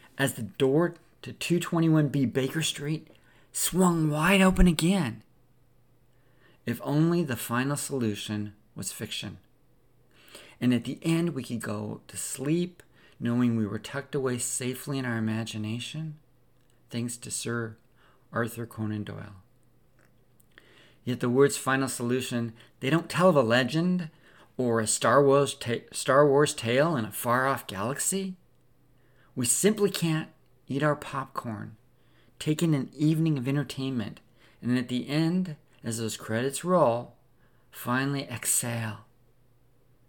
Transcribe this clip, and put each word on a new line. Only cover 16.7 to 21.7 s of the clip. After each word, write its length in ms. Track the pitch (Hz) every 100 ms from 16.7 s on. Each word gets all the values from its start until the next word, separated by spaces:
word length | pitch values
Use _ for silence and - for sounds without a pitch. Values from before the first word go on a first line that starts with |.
| _ -
thanks 300 | 120 120 117
to 120 | -
Sir 460 | - - 117 113 110 _ _ _ _ -
Arthur 320 | 113 117 117
Conan 400 | 117 - 107 107
Doyle. 380 | 98 104 98 95 - _ _ _ _ _ _ _ _ _ _ - _ - - _
Yet 160 | - 123
the 80 | 127
words 300 | 127 139 -
"Final 300 | -